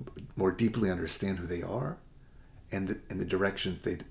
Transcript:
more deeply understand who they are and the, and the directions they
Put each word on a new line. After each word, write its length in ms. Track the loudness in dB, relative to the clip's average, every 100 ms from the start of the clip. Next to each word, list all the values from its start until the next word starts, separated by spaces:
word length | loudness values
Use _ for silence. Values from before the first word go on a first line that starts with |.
| -10 -12 -8 2
more 160 | 4
deeply 380 | 6 4 4 2
understand 480 | 2 0 0 0 0
who 100 | -2
they 140 | -4
are 360 | -2 -2 -2 -6 -14 -20 -20 -20 -20 -20 -6
and 160 | -2 -2
the, 120 | -2 -4
and 100 | -4
the 60 | 0
directions 560 | 2 2 2 -2 -2
they 160 | -2 -4 -6